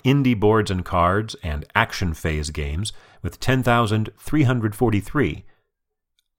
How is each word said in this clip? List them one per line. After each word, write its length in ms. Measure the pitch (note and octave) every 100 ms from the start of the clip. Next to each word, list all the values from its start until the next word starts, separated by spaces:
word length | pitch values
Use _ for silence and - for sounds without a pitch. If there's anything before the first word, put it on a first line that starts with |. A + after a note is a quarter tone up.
Indie 340 | B2 C#3+ C3 A2
Boards 320 | G#2 A2 G2+
and 140 | F#2
Cards 540 | - F2+ E2+ G2+ A2 -
and 240 | - D2 -
Action 400 | G#2 A2+ - F#2
Phase 360 | D#2 E2+ D#2 D2+
Games, 420 | D#2 C#2+ D#2 G#2+ - - -
with 180 | - -
ten 240 | - C3
thousand 460 | B2 A#2+ A2+ G#2+ A2 -
three 240 | - D3+
hundred 320 | B2+ B2+ G#2+ -
forty-three. 720 | A#2+ G#2 - D3 G2 - - _ _ _ _ _ _ _ _